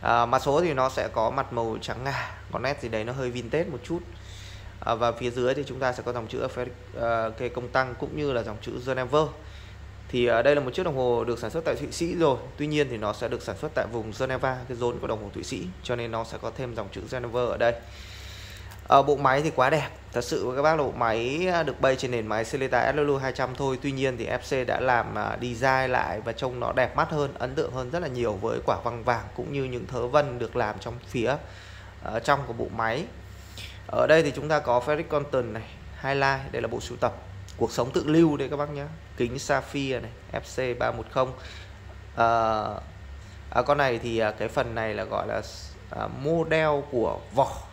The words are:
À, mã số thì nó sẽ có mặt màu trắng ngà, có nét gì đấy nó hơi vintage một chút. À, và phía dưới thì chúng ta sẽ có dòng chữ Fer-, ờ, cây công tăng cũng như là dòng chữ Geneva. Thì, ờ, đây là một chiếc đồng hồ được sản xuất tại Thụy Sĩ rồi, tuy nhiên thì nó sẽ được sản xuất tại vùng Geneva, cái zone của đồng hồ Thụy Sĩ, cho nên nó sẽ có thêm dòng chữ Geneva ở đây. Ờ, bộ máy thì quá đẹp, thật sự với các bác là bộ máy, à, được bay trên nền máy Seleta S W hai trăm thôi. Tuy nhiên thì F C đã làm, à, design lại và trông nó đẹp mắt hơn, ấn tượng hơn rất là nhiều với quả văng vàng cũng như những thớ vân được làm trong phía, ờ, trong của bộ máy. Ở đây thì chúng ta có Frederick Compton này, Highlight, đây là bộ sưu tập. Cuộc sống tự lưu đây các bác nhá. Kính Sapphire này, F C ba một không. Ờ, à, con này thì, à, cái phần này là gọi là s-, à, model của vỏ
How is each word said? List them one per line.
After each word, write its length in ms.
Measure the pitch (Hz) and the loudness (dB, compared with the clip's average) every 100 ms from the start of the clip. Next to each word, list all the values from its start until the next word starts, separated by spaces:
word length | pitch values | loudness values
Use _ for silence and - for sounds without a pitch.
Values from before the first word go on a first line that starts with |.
À, 240 | - 117 120 | 6 4 6
mã 140 | 131 | 4
số 220 | 143 143 | 4 4
thì 120 | 175 | 4
nó 160 | 135 131 | 2 2
sẽ 180 | - - | 2 -2
có 160 | - 113 | 2 0
mặt 240 | 131 131 | 0 -2
màu 240 | 120 113 110 | -2 -2 -2
trắng 220 | - 113 | -6 -4
ngà, 280 | 131 127 - - - | -4 -4 -6 -10 -6
có 80 | - | -2
nét 220 | 127 147 | -2 -2
gì 80 | 120 | -4
đấy 140 | 110 | -4
nó 100 | 110 | -2
hơi 160 | 131 127 | -4 -4
vintage 380 | 123 117 147 185 | -4 -2 -2 -2
một 100 | 131 | -6
chút. 160 | - 165 - - - - - - - - | -4 -6 -6 -14 -16 -14 -14 -14 -14 -6
À, 160 | - 117 | -2 2
và 160 | 117 | 2
phía 200 | 113 123 | 2 -2
dưới 220 | 123 123 | 2 2
thì 100 | 139 135 | 2 -2
chúng 120 | 127 | -2
ta 140 | 131 | -2
sẽ 100 | 123 | 0
có 100 | 123 | -4
dòng 140 | 123 110 | -4 -6
chữ 200 | 127 131 - | -4 -4 -4
Fer-, 120 | 123 - - - | -6 -8 -12 -2
ờ, 360 | 117 113 110 110 | 0 2 0 -2
cây 120 | 123 | -4
công 180 | 123 120 | -4 0
tăng 280 | 135 127 120 | 0 0 -2
cũng 180 | 147 151 | -6 -2
như 140 | 147 | 0
là 120 | 120 | 0
dòng 140 | 110 107 | -2 -6
chữ 100 | - 123 123 | -8 -6 -2
Geneva. 340 | 127 123 151 156 - - - - - - - - | -2 2 4 2 -2 -14 -14 -16 -16 -16 -14 -4
Thì, 160 | 127 120 | 2 6
ờ, 160 | 113 | 6
đây 140 | 131 147 | 6 6
là 60 | |
một 100 | 127 | 2
chiếc 100 | 123 | 0
đồng 140 | 180 135 | 0 2
hồ 260 | 123 120 | 2 2
được 160 | 113 120 | 2 -2
sản 120 | 113 | -2
xuất 140 | 165 160 | -2 0
tại 100 | 123 | -2
Thụy 160 | 147 | -4
Sĩ 240 | - 170 175 | -2 -2 4
rồi, 220 | 156 127 - - | 4 4 -2 -6
tuy 100 | 151 | 0
nhiên 200 | 147 135 | 2 2
thì 80 | 117 | 0
nó 160 | 104 | -2
sẽ 140 | 104 113 | -2 -2
được 140 | 117 | -2
sản 160 | - 104 | -4 -6
xuất 140 | 151 - | -2 -2
tại 100 | 101 | -2
vùng 200 | 117 110 101 | -2 -6 -4
Geneva, 380 | 131 131 135 127 123 | -2 0 0 -2 -6
cái 100 | 120 | -2
zone 220 | 120 120 | 0 0
của 80 | 131 | -4
đồng 160 | 110 | -4
hồ 60 | 101 | -4
Thụy 100 | - | -8
Sĩ, 240 | - 127 180 185 | -6 -6 -6 -8
cho 120 | - 120 | -4 -4
nên 160 | 117 | -2
nó 120 | 113 | -4
sẽ 140 | 117 - | -4 -6
có 100 | 113 110 | -6 -6
thêm 180 | 127 117 | -6 -6
dòng 120 | 98 | -6
chữ 100 | - - | -8 -6
Geneva 300 | 131 120 120 | -6 -2 0
ở 160 | 120 92 | 0 4
đây. 160 | 117 120 - - - - - - - - - - - | 4 2 -8 -14 -14 -14 -14 -14 -14 -14 -14 -14 8
Ờ, 160 | 135 | 8
bộ 120 | 139 139 | 8 6
máy 260 | 139 135 | 6 6
thì 100 | 156 139 | 4 4
quá 140 | 131 | 4
đẹp, 200 | 151 135 - - | 4 0 -8 -6
thật 100 | 120 | -4
sự 240 | 120 139 110 | -2 0 0
với 80 | 127 | 4
các 60 | |
bác 140 | 151 160 | 4 4
là 80 | |
bộ 80 | 131 | 2
máy, 560 | 117 117 110 120 147 185 | 2 2 2 0 0 2
à, 100 | 175 | 2
được 180 | 160 - | 0 2
bay 140 | 135 135 | 4 4
trên 160 | 127 | 0
nền 160 | 120 107 | 0 0
máy 180 | 110 110 | 0 0
Seleta 460 | 139 131 123 117 | -2 2 4 4
S 40 | 147 | 4
W 220 | 147 139 | 2 2
hai 140 | 135 | 0
trăm 240 | 127 127 127 | -2 -2 0
thôi. 240 | 139 127 | 0 0
Tuy 100 | 143 | -2
nhiên 260 | 135 135 123 | 0 0 0
thì 100 | 113 | -2
F 360 | 123 - 135 | -4 0 0
C 40 | 123 | 0
đã 120 | - | 0
làm, 380 | 127 120 107 107 | 4 2 2 -2
à, 200 | 104 107 | -2 -2
design 500 | 123 113 131 131 127 | -4 0 4 4 4
lại 300 | 123 - 98 | 2 0 -2
và 100 | 117 | -4
trông 280 | 113 131 123 | -4 -4 -2
nó 120 | 117 | 0
đẹp 240 | 131 123 - | 2 2 2
mắt 140 | 160 | 2
hơn, 240 | 156 139 123 | 2 0 -2
ấn 160 | 127 135 | -4 -2
tượng 180 | 143 | -2
hơn 160 | 127 127 | -2 -4
rất 100 | 165 | -4
là 80 | 165 | -2
nhiều 260 | 123 117 | 0 0
với 260 | 101 113 117 120 | 0 0 0 0
quả 120 | 98 | 0
văng 200 | 120 117 | 0 -2
vàng 220 | 117 117 101 - | 0 0 -2 -8
cũng 180 | 123 | -4
như 100 | 143 | -4
những 220 | 131 123 123 | -2 -4 -4
thớ 200 | 127 120 | -4 4
vân 320 | 147 147 123 | 4 4 -2
được 160 | 113 123 | -2 0
làm 240 | 107 104 | 0 -2
trong 140 | 120 120 - | -8 -10 -4
phía, 280 | 127 113 147 - - - - - - | 0 2 0 -4 -16 -16 -16 -16 -12
ờ, 160 | - 113 | -6 -2
trong 200 | - 139 127 | 4 2 2
của 60 | |
bộ 140 | 117 - 113 | -4 -4 -2
máy. 300 | 113 123 208 - - - - - - - - | 0 -2 -4 -10 -16 -16 -16 -14 -14 -14 -4
Ở 200 | 120 127 | 2 8
đây 160 | 160 | 8
thì 80 | 147 139 | 6 0
chúng 140 | 147 | 0
ta 100 | 151 | 0
có 220 | 143 120 139 | 4 2 2
Frederick 220 | 151 165 | 0 0
Compton 440 | 151 131 131 120 | -2 2 0 0
này, 100 | 110 110 - - - | -6 -10 -14 -14 -6
Highlight, 480 | 135 139 135 135 135 | -2 2 2 2 -2
đây 100 | - | -4
là 60 | 117 | -2
bộ 120 | 117 | -4
sưu 180 | - 120 | -6 0
tập. 160 | 120 - - - - - | 0 -2 -14 -14 -14 -2
Cuộc 140 | 117 | -2
sống 200 | - 123 | 0 0
tự 120 | 170 147 | 0 4
lưu 300 | 156 165 143 | 6 6 4
đây 120 | 131 | -2
các 80 | 143 | -2
bác 120 | 147 | -4
nhá. 180 | 143 147 156 - - | -4 -8 -12 -14 -2
Kính 220 | 117 135 | -2 -2
Sapphire 600 | - 139 - 143 135 123 | 0 0 2 -2 -2 -2
này, 120 | 113 - - | -4 -12 -8
F 420 | - - - 131 120 | -8 -6 -4 -2 0
C 40 | |
ba 120 | 117 | 0
một 140 | 117 120 | -2 -4
không. 220 | 135 131 127 - - - - - - - - | 0 0 -2 -12 -14 -14 -16 -16 -16 -12 4
Ờ, 640 | 117 117 113 110 107 104 - - - - - - - | 6 6 4 2 0 -6 -10 -14 -14 -14 -14 -16 -2
à, 120 | 120 | 0
con 160 | 127 143 | 4 4
này 220 | 135 117 | 4 2
thì, 160 | 120 113 | 0 2
à, 120 | 107 | 2
cái 160 | 107 110 | 2 -2
phần 280 | - 123 113 | 0 0 0
này 180 | 110 | -2
là 100 | 107 | -2
gọi 240 | 104 104 107 | -2 -2 0
là 140 | 107 | -2
s-, 320 | 104 - - - - | -4 -12 -14 -14 -10
à, 180 | - - | -6 -6
model 600 | 120 143 170 160 160 156 143 139 | -2 0 2 4 4 4 2 0
của 280 | 127 101 50 - 107 | 0 2 0 -2 2
vỏ 220 | 131 - - | 2 0 -12